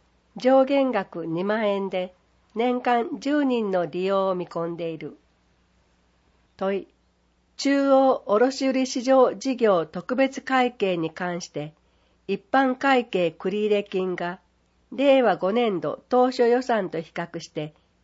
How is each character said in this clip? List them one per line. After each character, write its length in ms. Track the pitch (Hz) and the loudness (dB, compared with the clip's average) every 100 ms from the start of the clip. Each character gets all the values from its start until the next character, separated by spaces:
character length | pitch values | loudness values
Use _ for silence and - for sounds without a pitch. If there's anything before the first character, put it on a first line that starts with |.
| _ _ _ 202 | _ _ _ -4
上 280 | 254 269 | 4 4
限 260 | 262 277 262 | 4 2 0
額 360 | 220 185 175 165 | -2 -6 -10 -6
二 180 | 165 | -4
万 240 | 202 214 214 | -2 -2 -2
円 220 | 202 196 | -2 -4
で、 240 | 185 185 - _ _ _ | -6 -8 -12 _ _ _
年 260 | 208 247 247 | -4 -2 -2
間 280 | 254 240 226 233 | 0 0 -2 -6
十 260 | 269 294 | -2 0
人 260 | 269 240 208 | 0 0 0
の 160 | 180 165 | -2 -2
利 180 | 175 | -4
用 240 | 190 196 190 | -2 0 0
を 60 | |
見 140 | 180 175 | -4 -6
込 200 | 170 170 | -6 -8
ん 80 | 170 | -6
で 140 | 165 | -8
い 80 | 156 | -8
る。 180 | 151 - _ _ _ _ _ _ _ _ _ _ _ _ _ - | -14 -18 _ _ _ _ _ _ _ _ _ _ _ _ _ -6
問 220 | 196 202 | -4 -4
い、 100 | - _ _ _ _ _ _ - | -8 _ _ _ _ _ _ -6
中 340 | 277 277 277 | 0 2 4
央 320 | 269 269 - - | 4 4 2 0
卸 420 | 208 254 262 262 | 2 2 2 -2
売 180 | 262 254 | 0 -2
市 160 | 269 | -2
場 320 | 240 262 240 | 2 4 4
事 220 | 196 269 233 | 2 -6 0
業 300 | 220 180 160 | 2 2 0
特 300 | 180 - 254 | -8 -4 0
別 240 | 269 269 | 0 -2
会 320 | - 262 247 | -2 0 0
計 240 | 247 190 175 | 0 -2 0
に 140 | 160 | -4
関 300 | - 180 175 | -6 -6 -6
し 80 | - | -8
て、 260 | 147 151 - _ _ _ _ - | -10 -10 -14 _ _ _ _ -8
一 140 | 196 - | -8 0
般 260 | 262 269 254 | 2 2 0
会 280 | 277 254 | 2 2
計 300 | 240 185 165 160 | 0 -2 -2 -2
繰 320 | 190 208 214 | -4 -2 0
入 160 | 202 | 0
金 320 | 202 190 185 175 | 0 -4 -4 -4
が、 220 | 175 180 _ _ _ _ _ | -8 -10 _ _ _ _ _
令 300 | 233 277 269 | 0 4 4
和 140 | 226 170 | 4 2
五 160 | 180 | 0
年 280 | 233 233 175 | 0 0 -2
度 220 | 147 - _ | -4 -8 _
当 220 | 247 254 | 2 2
初 160 | 254 233 | 2 2
予 120 | 247 | 2
算 280 | 254 226 185 | 0 -2 -2
と 100 | 160 | -6
比 120 | 160 | -8
較 260 | - 170 170 | -10 -10 -12
し 80 | - | -10
て 240 | 156 151 - _ _ | -10 -10 -12 _ _